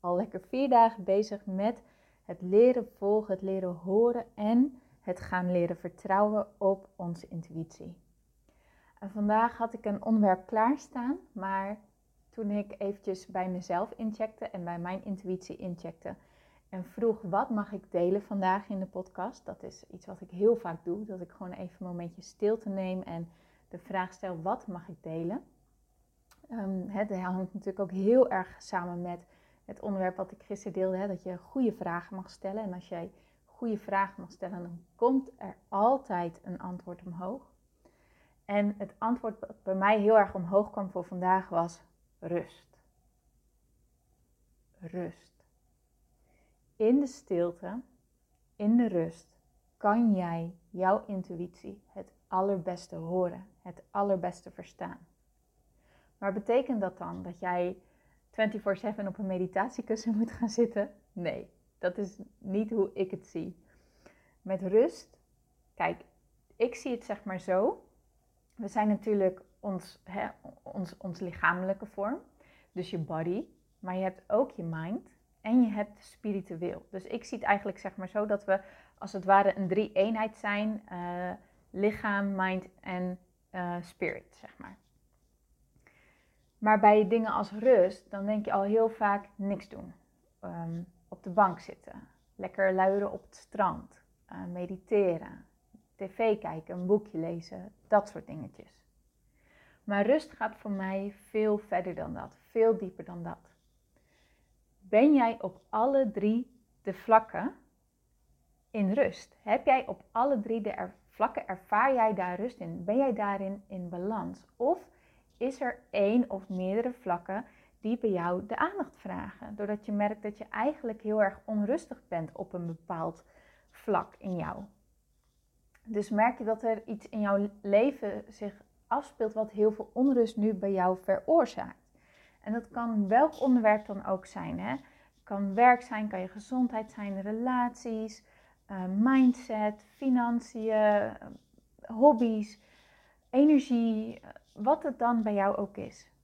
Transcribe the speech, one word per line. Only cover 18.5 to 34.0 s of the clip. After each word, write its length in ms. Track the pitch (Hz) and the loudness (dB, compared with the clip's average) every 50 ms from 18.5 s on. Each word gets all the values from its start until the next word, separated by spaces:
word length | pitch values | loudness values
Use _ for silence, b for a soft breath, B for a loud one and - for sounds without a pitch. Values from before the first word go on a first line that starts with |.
| 185 202 208 - | 2 0 -2 -6
in 100 | 208 190 | -6 -6
de 80 | 190 | -6
podcast?" 580 | 185 - 185 185 - _ - 180 226 - - _ | -6 -8 -12 -12 -10 _ -8 -8 -8 -10 -12 _
Dat 160 | - - _ | -16 -14 _
is 220 | - - - - - _ | -14 -16 -16 -18 -20 _
iets 160 | - 180 - | -20 -20 -16
wat 140 | - 190 - | -18 -16 -16
ik 100 | 185 - | -16 -16
heel 260 | - 175 202 226 233 | -2 4 4 4 4
vaak 280 | 233 233 175 165 165 - | 4 0 -8 -8 -6 -6
doe, 200 | 170 175 208 214 | -6 -6 -6 -6
dat 160 | 208 190 185 | -10 -10 -12
ik 100 | 175 170 | -12 -14
gewoon 220 | - - 190 180 | -14 -14 -14 -12
even 240 | 180 - 185 175 _ _ | -12 -12 -12 -14 _ _
een 80 | 185 | -12
momentje 360 | 180 175 175 175 170 170 - | -10 -8 -8 -8 -10 -12 -16
stilte 460 | - - - _ 214 208 220 220 220 208 | -20 -20 -8 _ 0 2 2 0 -2 -6
neem 340 | 190 190 190 185 185 185 | -6 -4 -4 -4 -4 -6
en 260 | - - 170 170 170 165 b b b b b b b b | -6 -8 -8 -8 -8 -10 b b b b b b b b
de 100 | - 170 | -18 -18
vraag 340 | - - 196 190 185 180 | -14 -8 -6 -6 -6 -6
stel, 300 | - - - 185 180 165 | -8 -12 -10 -10 -8 -6
"Wat 240 | 160 190 214 - - | -4 -4 -4 -4 -6
mag 220 | 220 185 175 170 - | -12 -12 -12 -12 -16
ik 140 | 170 _ | -20 _
delen?" 400 | - 165 160 165 165 170 208 294 - _ _ _ _ _ _ _ _ _ _ _ _ _ _ _ _ _ - _ - _ | -12 -10 -8 -6 -4 -4 -6 -6 -10 _ _ _ _ _ _ _ _ _ _ _ _ _ _ _ _ _ -20 _ -18 _
Ehm, 400 | 240 226 202 190 190 185 180 202 | -10 -8 -6 -4 -4 -6 -6 -6
hè, 160 | 196 196 214 | -4 -4 -2
dat 140 | 208 202 180 | -2 -4 -4
hangt 360 | 185 180 185 185 185 180 - | -4 -4 -4 -4 -6 -6 -8
natuurlijk 260 | 202 - 196 190 - | -8 -8 -8 -4 -4
ook 100 | 196 170 | -6 -4
heel 400 | 185 190 190 208 240 262 247 - | -2 0 4 6 8 8 6 6
erg 320 | - 190 180 - - - | 4 -2 -4 -4 -12 -20
samen 400 | - - - 180 175 180 175 175 | -14 -6 -6 -6 -4 -4 -8 -8
met 240 | 175 175 175 170 - b b b b b b b b | -8 -8 -10 -12 -14 b b b b b b b b
het 160 | - 208 - | -16 -16 -10
onderwerp 360 | - 208 202 190 185 185 180 | -8 -6 -4 -2 -2 -2 -2
wat 160 | - 190 190 | -4 -10 -10
ik 100 | - _ | -10 _
gisteren 300 | - _ 208 202 - 208 | -12 _ -12 -10 -10 -8
deelde, 240 | 165 185 185 190 185 | -2 -2 0 0 0
hè, 100 | 185 196 | -2 -4
dat 160 | 202 190 175 | -4 -6 -8
je 140 | - 185 180 | -8 -10 -10
goede 360 | 175 - - - 269 254 220 | -10 -14 -8 -2 0 0 0
vragen 440 | 214 - 180 175 170 175 170 - 202 | 0 -2 -6 -6 -6 -6 -8 -8 -12
mag 140 | 190 185 - | -12 -12 -14
stellen. 320 | - - - 190 196 220 | -18 -10 -8 -6 -6 -6
En 100 | 220 196 | -6 -6
als 160 | 180 180 175 - | -8 -10 -10 -10
jij 240 | 185 170 170 190 b b b b b b b | -10 -10 -10 -12 b b b b b b b
goede 340 | _ _ - 240 233 214 208 | _ _ -8 -4 -4 -4 -4
vragen 420 | - - 196 196 | -4 -2 0 0